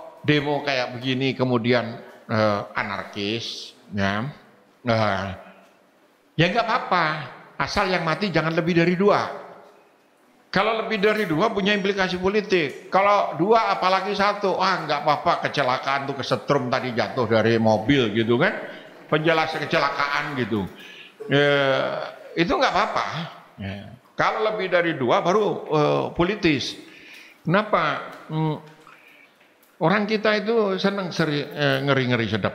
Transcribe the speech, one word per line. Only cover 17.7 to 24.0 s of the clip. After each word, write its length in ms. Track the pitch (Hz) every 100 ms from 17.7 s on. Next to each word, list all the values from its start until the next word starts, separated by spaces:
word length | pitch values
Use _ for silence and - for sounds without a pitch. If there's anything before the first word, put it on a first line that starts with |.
| 107 110 143 113
gitu 240 | 107 113 120
kan, 160 | 185 - - - - - -
penjelas 400 | 156 160 160 160 151
kecelakaan 800 | 143 165 139 139 143 143 151 135
gitu. 240 | 113 110 90 - - - - - -
Eh, 680 | 139 143 143 135 135 131 139 - - - -
itu 160 | 175
nggak 160 | 339 240
apa-apa. 360 | 175 214 127 110 131 170 - - -
Ya. 400 | 98 98 98 -